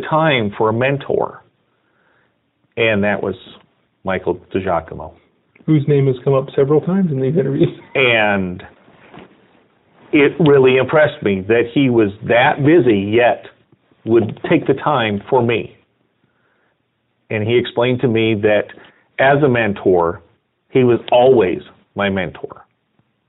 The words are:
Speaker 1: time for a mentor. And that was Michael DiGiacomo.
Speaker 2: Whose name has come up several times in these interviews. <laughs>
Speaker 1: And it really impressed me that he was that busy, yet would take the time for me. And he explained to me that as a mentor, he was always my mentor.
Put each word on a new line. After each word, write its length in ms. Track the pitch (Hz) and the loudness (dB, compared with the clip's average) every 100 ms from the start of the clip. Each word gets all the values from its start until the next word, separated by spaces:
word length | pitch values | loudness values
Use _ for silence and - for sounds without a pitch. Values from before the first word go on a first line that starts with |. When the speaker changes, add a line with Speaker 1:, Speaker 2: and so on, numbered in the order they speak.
| - | 0
Speaker 1:
time 440 | 156 160 127 104 104 | 0 0 0 -2 -2
for 120 | 110 | -2
a 40 | |
mentor. 680 | 113 131 139 - - - - _ _ _ _ _ _ _ _ _ _ _ _ _ - | 0 -2 -4 -4 -4 -4 -10 _ _ _ _ _ _ _ _ _ _ _ _ _ -2
And 260 | 113 104 | 0 0
that 180 | 104 98 | 0 -2
was 120 | 98 - - - _ _ _ _ | -6 -8 -14 -20 _ _ _ _
Michael 360 | 92 92 92 87 - | -8 -6 -6 -8 -8
DiGiacomo. 600 | 98 92 82 82 78 80 - _ _ _ _ - | -6 -4 -4 -6 -14 -16 -20 _ _ _ _ -2
Speaker 2:
Whose 180 | 151 143 | 0 2
name 180 | 143 139 | 0 0
has 100 | 123 | -2
come 100 | 139 | -2
up 120 | 135 139 | -2 -2
several 260 | - 139 151 | -2 0 0
times 300 | 170 196 175 | 0 -2 -2
in 100 | 131 | -2
these 160 | 131 151 | -2 -2
interviews. 320 | 139 143 - | -2 -2 -2
<laughs> 200 | - - | -4 -8
Speaker 1:
And 680 | 139 123 113 104 98 90 90 - _ _ _ - - - _ _ _ _ _ _ _ - | -2 0 2 0 -2 -4 -10 -16 _ _ _ -20 -20 -20 _ _ _ _ _ _ _ -2
it 200 | 151 139 - | 0 2 2
really 380 | 151 139 127 131 | 4 6 4 2
impressed 460 | 123 156 143 - | 2 2 2 0
me 200 | 101 95 98 | -4 -4 0
that 160 | 117 120 | 0 0
he 180 | 147 135 | 0 2
was 200 | 117 101 101 95 | 2 0 -2 0
that 300 | 117 123 - | 2 2 2
busy, 400 | 139 175 123 101 | 4 4 4 0
yet 480 | 101 113 117 - - _ _ _ _ _ | 0 2 2 0 -8 _ _ _ _ _
would 340 | 110 117 110 - - | 0 0 0 -6 -2
take 180 | 165 - | -2 0
the 80 | |
time 460 | 135 151 135 110 101 - | -2 -2 -2 -2 -4 -2
for 140 | 131 | -2
me. 320 | 120 110 117 _ _ _ _ _ _ _ _ _ _ _ _ _ _ _ _ | 0 -2 -6 _ _ _ _ _ _ _ _ _ _ _ _ _ _ _ _
And 160 | 113 107 | -4 0
he 120 | 120 | 0
explained 420 | 120 117 123 123 | 0 -2 -2 0
to 80 | 127 | 0
me 260 | 113 113 104 | 0 0 0
that 260 | 107 104 - - - _ _ - | 0 0 -2 -14 -20 _ _ 0
as 240 | 135 143 | 2 2
a 60 | 143 | 2
mentor, 720 | 120 107 98 101 87 82 95 - _ _ _ _ | 0 -2 -2 0 0 0 -4 -14 _ _ _ _
he 140 | 131 | 0
was 160 | 123 113 - | 2 0 0
always 480 | 123 131 117 90 - - _ _ | 2 4 4 2 -4 -12 _ _
my 140 | 101 101 | -6 -4
mentor. 560 | 95 82 - - - _ _ _ _ _ _ | -4 -6 -10 -18 -20 _ _ _ _ _ _